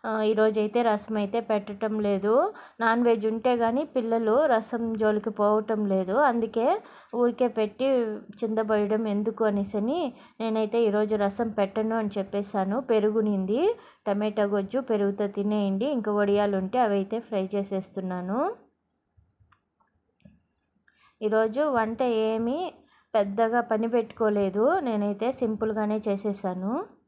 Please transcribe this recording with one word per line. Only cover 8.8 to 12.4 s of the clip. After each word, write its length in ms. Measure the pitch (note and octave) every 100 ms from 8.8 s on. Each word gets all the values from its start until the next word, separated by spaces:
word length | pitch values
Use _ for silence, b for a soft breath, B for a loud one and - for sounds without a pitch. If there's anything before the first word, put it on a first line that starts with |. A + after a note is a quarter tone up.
| G3+ A3 A3
ఎందుకు 360 | G3+ G#3+ A3
అనేసని 720 | A3 G3+ G3+ G#3+ A3 E4 C#4+ B B _
నేనైతే 440 | A3+ A3 G#3+ A#3
ఈరోజు 320 | A3+ G#3 G#3+ G#3+
రసం 320 | G3 G3 A#3
పెట్టను 480 | G#3 G3 A3 A3 A3+
అని 120 | G#3+ G3+
చెప్పేశాను. 640 | G3 G3+